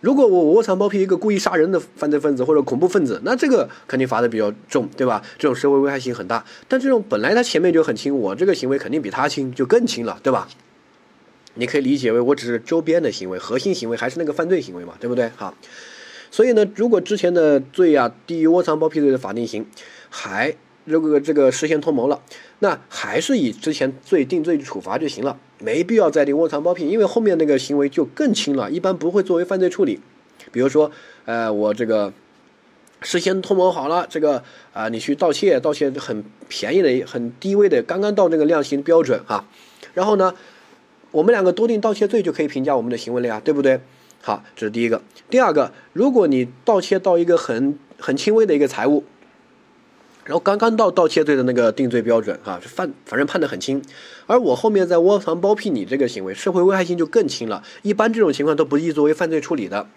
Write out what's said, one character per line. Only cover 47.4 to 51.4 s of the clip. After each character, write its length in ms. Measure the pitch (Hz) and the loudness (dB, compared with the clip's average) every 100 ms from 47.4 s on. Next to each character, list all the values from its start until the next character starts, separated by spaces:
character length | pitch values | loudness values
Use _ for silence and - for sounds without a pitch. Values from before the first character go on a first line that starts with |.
| - 117 139 143 _ - | 0 -2 -2 -4 _ -12
很 180 | - 135 | -6 -2
轻 180 | - | 2
微 100 | 220 | 2
的 100 | 220 | 4
一 40 | 147 | 2
个 80 | 139 | 0
财 200 | - 120 | 0 0
物， 180 | 147 - _ _ _ _ _ _ _ _ _ _ _ | 0 -2 _ _ _ _ _ _ _ _ _ _ _
然 100 | - | -4
后 60 | 151 | -2
刚 180 | - 208 | 0 2
刚 180 | 226 226 | 2 4
到 140 | 208 | 2
盗 160 | 180 165 | 4 4
窃 160 | 165 | 4
罪 120 | 151 | 2
的 80 | 139 | 2